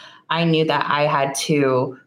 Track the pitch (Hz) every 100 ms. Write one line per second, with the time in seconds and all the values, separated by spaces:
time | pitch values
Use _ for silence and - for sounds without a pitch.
0 | - - - 160 170 160 156 147 - 147
1 | 147 147 135 - - 147 135 127 135 -